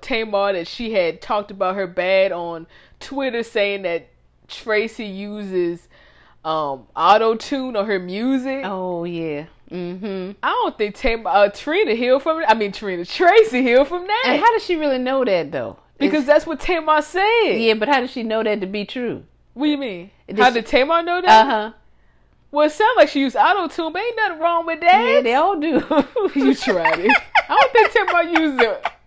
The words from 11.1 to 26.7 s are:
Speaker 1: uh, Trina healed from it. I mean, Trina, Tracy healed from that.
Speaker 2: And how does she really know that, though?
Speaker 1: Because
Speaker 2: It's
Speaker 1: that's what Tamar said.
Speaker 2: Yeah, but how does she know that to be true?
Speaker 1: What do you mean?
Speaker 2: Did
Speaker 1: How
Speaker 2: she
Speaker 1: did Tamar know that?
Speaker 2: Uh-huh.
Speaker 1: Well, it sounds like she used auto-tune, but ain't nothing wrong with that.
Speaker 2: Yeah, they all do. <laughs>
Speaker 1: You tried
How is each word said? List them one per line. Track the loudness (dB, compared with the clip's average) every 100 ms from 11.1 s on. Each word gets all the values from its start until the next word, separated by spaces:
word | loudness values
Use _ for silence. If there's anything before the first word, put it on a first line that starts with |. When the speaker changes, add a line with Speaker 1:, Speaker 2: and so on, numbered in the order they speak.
| -2 0
Speaker 1:
uh, | 4 4
Trina | 2 -4 0 0 0
healed | 2 2
from | 2 0
it. | 0
I |
mean, | 0 -2
Trina, | -6 -8 -8 -8
Tracy | 2 6 6 4 2
healed | 4 4 2
from | -2 -4
that. | -2 0
Speaker 2:
And | 2
how | 2
does | 2
she | -2 -2
really | -2 -2
know | -2 0 0
that, | 0 -2
though? | -6 -8 -10 _ -4
Speaker 1:
Because | 0 0
Speaker 2:
It's | 2
Speaker 1:
that's | 2 2
what | -6
Tamar | -4 -2 0 0
said. | 0 0 2 2 0 2
Speaker 2:
Yeah, | 0 0
but | 0
how | 0
does | -2
she | -6
know | -4 -2
that | -2 -2
to | -4
be | -8 -8
true? | -8 -8 -8 -14 _ _
Speaker 1:
What | -4 -2
do |
you | -2
mean? | -6 -10 -14 _ -6
Speaker 2:
Did | 4
Speaker 1:
How | 4
Speaker 2:
she | 4
Speaker 1:
did | 2
Tamar | 2 4 2
know | 0 0
that? | 6 8 8
Speaker 2:
Uh-huh. | 0 -4 -12 _ _ _ _ _ _ _
Speaker 1:
Well, | 0 2
it |
sounds | 2 2 4
like | 4
she | 2
used | 0 2
auto-tune, | 2 2 -2 -6 -6
but | -6
ain't | -6 -2
nothing | -4 -2
wrong | -2 -2 -4
with | 0
that. | 4 4 4
Speaker 2:
Yeah, | 2
they | 2 2
all | 2 0
do. | 0 0
<laughs> | 2 0 0 -2 -2 2
Speaker 1:
You | 2
tried | 2 0